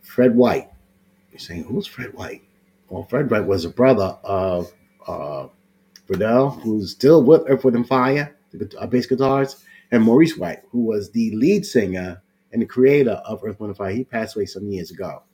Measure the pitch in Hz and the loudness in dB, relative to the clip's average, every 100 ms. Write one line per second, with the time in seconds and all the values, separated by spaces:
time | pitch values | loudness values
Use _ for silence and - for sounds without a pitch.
0 | - - 123 113 120 78 - _ _ _ | -10 2 2 4 4 2 -6 _ _ _
1 | _ _ _ - - 87 80 123 - - | _ _ _ -20 -14 -14 -8 -8 -8 -14
2 | 120 - 92 - _ _ _ _ _ 95 | -16 -14 -16 -16 _ _ _ _ _ -14
3 | 101 127 135 110 92 98 82 - 127 117 | -6 -4 0 0 0 -2 -2 2 4 4
4 | 95 - - 98 95 90 85 _ _ _ | 0 -4 -6 -4 -2 -2 -6 _ _ _
5 | - 82 73 71 65 _ _ _ _ _ | -12 -10 -10 -10 -14 _ _ _ _ _
6 | _ 92 107 120 139 139 117 107 92 - | _ -2 2 2 2 -2 -4 -4 -4 0
7 | 135 165 127 160 - 135 135 117 120 131 | 6 6 8 6 6 2 2 0 0 0
8 | 127 143 147 _ _ - 104 - 117 123 | 2 0 -4 _ _ -14 -14 -12 -4 -2
9 | 120 127 135 135 139 - _ - _ 120 | -2 -2 0 0 -2 -6 _ -20 _ 2
10 | 113 120 160 - 87 76 _ 120 113 107 | 4 6 4 2 -8 -10 _ -4 -2 -4
11 | 101 117 113 107 139 208 - 123 98 92 | -4 -4 -2 0 2 0 0 -2 -2 -6
12 | 90 87 _ _ _ 110 110 - 131 143 | -8 -12 _ _ _ -6 -6 2 4 4
13 | 123 104 - 107 110 98 107 98 98 98 | 2 -2 -8 -10 -10 -10 -12 -8 -6 -6
14 | 131 117 110 - 98 95 101 95 85 87 | -6 -6 -6 -6 -8 -8 -8 -8 -10 -10
15 | 92 76 _ | -12 -12 _